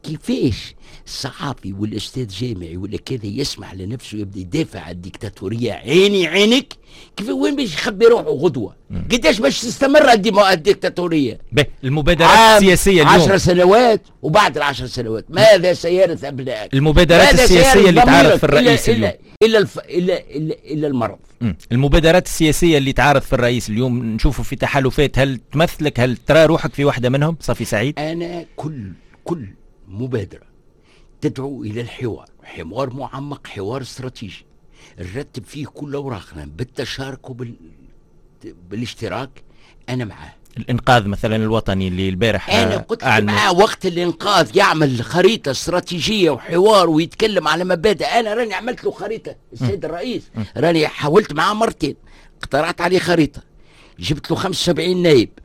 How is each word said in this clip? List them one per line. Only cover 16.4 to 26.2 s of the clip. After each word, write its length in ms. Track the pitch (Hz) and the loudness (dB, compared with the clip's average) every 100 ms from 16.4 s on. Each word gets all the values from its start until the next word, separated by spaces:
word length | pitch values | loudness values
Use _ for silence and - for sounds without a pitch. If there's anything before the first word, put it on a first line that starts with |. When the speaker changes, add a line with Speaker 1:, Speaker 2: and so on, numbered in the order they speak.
| 131 110 101 | -8 -8 -4
Speaker 2:
المبادرات 520 | 135 151 151 175 170 190 | 0 4 4 6 6 6
Speaker 1:
ماذا 180 | - | 6
Speaker 2:
السياسية 280 | 233 180 - | 6 6 6
Speaker 1:
سيرث 160 | 196 190 | 6 6
Speaker 2:
اللي 140 | 202 | 6
تعرض 200 | 247 170 | 6 6
Speaker 1:
ضميرك؟ 160 | - 180 | 6 4
Speaker 2:
في 60 | |
الرئيس 440 | - - 247 233 - | 4 4 4 2 0
Speaker 1:
إلا، 80 | 220 | 0
Speaker 2:
اليوم. 160 | 202 - - - | -2 -4 -20 0
Speaker 1:
إلا، 160 | 226 220 | 4 4
إلا 0 | |
الف-، 200 | 190 - | 0 -6
إلا، 580 | - 156 180 165 - 147 | -8 -4 -2 -2 -6 -8
إلا، 180 | 156 - | -8 -10
إلا 220 | - 151 147 | -10 -6 -4
المرض. 320 | 131 107 - _ _ | -2 -4 -8 _ _
Speaker 2:
مم. 160 | 117 82 - | -6 -6 -4
المبادرات 540 | 120 143 165 160 175 175 | 0 2 4 4 2 0
السياسية 520 | - 156 143 170 147 | 0 0 2 2 2
اللي 140 | 135 | 0
تعرض 280 | 127 135 139 | 0 2 2
في 120 | - | 0
الرئيس 380 | 123 120 123 107 | 0 0 -2 -4
اليوم 340 | 107 131 120 | -4 -2 -2
نشوفوا 400 | 113 110 151 123 | -4 -2 -2 -2
في 120 | - 131 | -8 -6
تحالفات، 640 | 127 143 131 135 139 123 | -2 0 0 0 0 0
هل 220 | 139 127 _ | 0 -2 _
تمثلك؟ 480 | 143 165 - 151 117 | -2 -2 -2 -4 0
هل 160 | 127 | -2
ترى 300 | 117 | -2